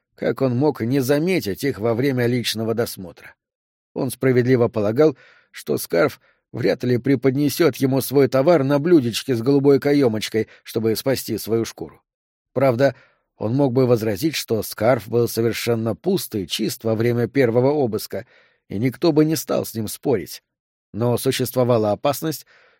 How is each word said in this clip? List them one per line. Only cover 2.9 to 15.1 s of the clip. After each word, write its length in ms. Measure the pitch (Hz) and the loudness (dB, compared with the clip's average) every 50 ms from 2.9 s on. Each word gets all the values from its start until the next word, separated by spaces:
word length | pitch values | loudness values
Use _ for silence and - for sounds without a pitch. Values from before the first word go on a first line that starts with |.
| - - 92 85 85 - - - - _ _ _ _ _ _ _ _ _ _ _ - | -6 -12 -14 -16 -16 -20 -20 -20 -20 _ _ _ _ _ _ _ _ _ _ _ -8
Он 160 | - 143 131 | -6 -6 -6
справедливо 580 | - - - 131 123 123 117 123 131 117 117 104 | -4 0 0 2 4 4 4 4 4 4 2 2
полагал, 480 | - 110 101 104 110 135 151 156 135 _ - _ _ _ _ _ | 0 -2 -2 0 2 4 2 2 2 _ -16 _ _ _ _ _
что 260 | - - - - 143 - | -20 -14 -6 -6 -4 -4
Скарф 420 | - - - 170 160 135 - - _ _ _ _ _ _ | -4 -2 0 0 0 0 -2 -6 _ _ _ _ _ _
вряд 320 | - 120 123 98 - - - | -8 -4 -2 -2 -2 0 0
ли 140 | 123 123 117 | -2 -2 0
преподнесёт 800 | - 135 139 123 - 139 127 139 147 139 - - 170 143 - | 2 0 0 2 2 0 0 2 0 0 0 2 2 0 2
ему 240 | - - 131 131 135 | 0 -2 0 0 0
свой 280 | - - 127 143 135 127 | -2 0 2 2 2 4
товар 340 | - 131 135 170 175 147 | 2 2 4 4 4 4
на 160 | 131 135 143 143 | 4 2 0 0
блюдечке 560 | 143 180 175 151 120 117 98 - - - 127 | 4 4 4 4 4 2 -4 -4 -4 -4 -4
с 80 | 113 | -2
голубой 380 | 113 139 143 139 135 143 139 131 | 2 2 2 4 6 6 4 4
каёмочкой, 680 | - 143 143 143 135 117 110 107 - - - 110 110 - - _ | 4 2 2 4 4 2 2 0 -4 -2 -2 -2 -4 -4 -10 _
чтобы 320 | - - - 117 110 113 107 | -14 -6 -6 -2 0 0 -2
спасти 420 | - - 135 127 - - - 113 95 | 0 -2 -2 -2 -2 -4 -6 -6 -6
свою 260 | - 98 113 117 110 | -4 -2 -2 -2 -2
шкуру. 380 | - - - 85 73 - _ _ _ _ _ _ _ _ _ _ _ | -4 -8 -14 -14 -16 -16 _ _ _ _ _ _ _ _ _ _ _
Правда, 420 | - 123 135 135 117 117 139 135 127 - _ _ _ _ _ _ _ | -2 0 2 2 2 4 2 0 0 -2 _ _ _ _ _ _ _
он 180 | - 107 107 123 | -8 -4 -2 0
мог 180 | 139 143 131 | 0 0 2
бы 140 | 117 135 131 | 2 2 4
возразить, 480 | 120 123 107 110 110 101 92 151 165 139 | 4 4 2 2 -2 -4 -2 -4 -4 -4
что 280 | - - - 117 107 | -4 -4 -2 -2 -2
Скарф 460 | 92 - - - 104 120 131 117 98 | -2 -6 -6 0 2 2 2 2 -2
был 200 | 113 | -2